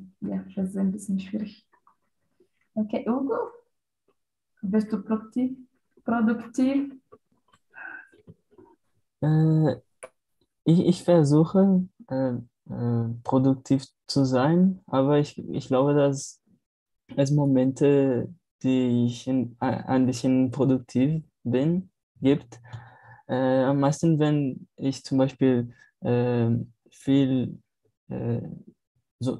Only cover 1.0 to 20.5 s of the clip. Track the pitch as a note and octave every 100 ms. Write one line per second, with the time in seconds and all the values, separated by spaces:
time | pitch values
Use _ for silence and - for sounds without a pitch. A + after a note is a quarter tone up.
1 | - F#3+ - G#3+ G#3+ - _ _ _ _
2 | _ _ _ _ _ _ _ A3 G#3+ A3+
3 | G#3+ C4 C#4 - - - _ _ _ _
4 | _ _ _ _ _ _ F#3+ G#3+ G#3+ G3+
5 | - A3 - B3 B3+ - - _ _ _
6 | - A#3 A3+ A#3 - - C4 C#4+ C#4+ -
7 | _ - _ _ _ _ _ - - -
8 | - C6+ - - _ - - _ _ _
9 | _ _ D3+ D#3 D#3+ D#3 D3+ - - _
10 | - _ _ _ _ _ - E3+ - F3+
11 | - F3 C#3+ D3 D#3+ F#3+ G3 F#3 F#3 -
12 | - C3 C3+ B2 A#2+ _ - B2 A#2+ A#2
13 | A2+ A#2 - C3 C3+ C3 - C3+ - _
14 | - C#3+ C3 B2+ C#3 F3 F#3+ F#3 - C3+
15 | C3+ D3 D3 - - - - B2+ C#3+ D3
16 | C#3+ C3+ - - _ _ _ _ _ _
17 | - - C#3 D3 C#3 C3 C3 B2+ C#3+ C#3
18 | C3+ A#2+ B2 - _ _ C3 B2+ B2+ A#2+
19 | A#2+ A#2+ C3 C3 A#2+ - C3 A#2 - C3
20 | B2+ A#2 C3 C3 B2+